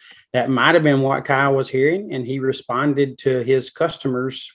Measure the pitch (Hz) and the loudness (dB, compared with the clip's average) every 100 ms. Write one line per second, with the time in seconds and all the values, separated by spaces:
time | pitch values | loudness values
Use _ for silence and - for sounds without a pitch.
0 | - - _ 123 127 127 135 165 151 139 | -20 -20 _ -2 0 2 4 4 4 2
1 | 135 143 - 135 139 135 127 135 143 185 | 2 -2 0 2 2 2 0 0 2 0
2 | 202 143 120 135 131 127 - 123 147 139 | -4 -6 -4 -4 -4 -4 -4 -2 0 0
3 | 139 120 139 127 117 131 127 - 165 - | 0 -2 -2 -2 0 0 0 -2 -4 -2
4 | 139 127 131 131 - | -4 -2 -4 -6 -12